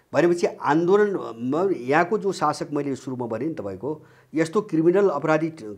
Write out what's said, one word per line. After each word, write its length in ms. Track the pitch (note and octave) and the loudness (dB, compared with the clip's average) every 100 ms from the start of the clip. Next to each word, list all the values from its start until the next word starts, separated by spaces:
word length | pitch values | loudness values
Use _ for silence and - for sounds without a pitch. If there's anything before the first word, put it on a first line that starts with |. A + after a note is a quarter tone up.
| _ | _
भनेपछि 340 | B2+ F3 F3 E3 | 2 2 2 -2
आन्दोलन, 880 | - C#3 D3+ F3 G3+ G#3 F3 A#2+ A2+ | -2 0 2 4 4 4 0 -6 -6
म-, 360 | B2 D3+ G3 | -4 0 0
यहाँको 460 | C#3+ B2 D3+ F3 G#3+ | -2 0 2 2 0
जो 140 | F#3+ | -2
शासक, 360 | - D3+ C#3+ C#3+ | -2 -2 -2 -4
मैले 240 | D3 C#3+ B2+ | -4 -4 -6
सुरुमा 300 | - B2+ A#2 | -6 -6 -6
भनेँ 220 | A2+ D#3 | -4 -6
नि 60 | |
तपाईँको, 480 | D#3 G2+ F#2+ B2 D#3 - _ _ | -6 -8 -8 -8 -10 -14 _ _
यस्तो 260 | D3 D#3+ G#3+ | -2 0 0
क्रिमिनल 480 | G#3+ D#3+ D#3+ F#3+ G3 | 0 2 4 4 4
अपराधी 420 | D3 D#3 D#3 D#3+ D#3+ G#2+ | 2 2 2 0 -6 -12